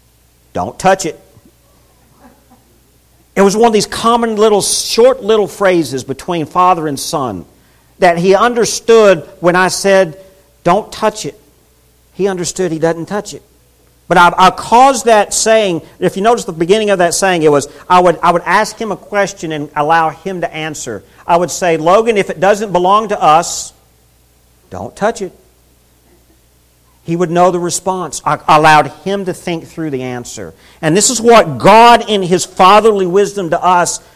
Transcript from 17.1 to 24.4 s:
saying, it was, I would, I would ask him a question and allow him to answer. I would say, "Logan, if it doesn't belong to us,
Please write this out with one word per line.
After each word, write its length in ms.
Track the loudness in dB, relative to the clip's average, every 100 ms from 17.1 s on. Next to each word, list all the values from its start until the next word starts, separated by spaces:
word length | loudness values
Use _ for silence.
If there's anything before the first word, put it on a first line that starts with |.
saying, 300 | 0 -2 0
it 80 | 2
was, 160 | 2 -2 -10 0
I 100 | 2
would, 180 | 4 2
I 80 | 0
would 100 | 0
ask 340 | 0 0 -2 -6
him 140 | -10
a 20 | -10
question 560 | -6 -4 -4 -6 -10
and 180 | -8 -6 -4
allow 340 | 0 2 0
him 320 | -4 -10 -8
to 100 | -8
answer. 520 | -8 -10 -10 -12 -12 -14 _ -2
I 100 | 0
would 140 | 0
say, 260 | -2 -2 0
"Logan, 400 | 2 2 2 -2
if 140 | -4
it 80 | -2
doesn't 320 | 0 0 -2
belong 380 | -2 0 0 -2
to 120 | -2
us, 500 | 2 2 0 -8 -14 -20 _ _ _ _ _ _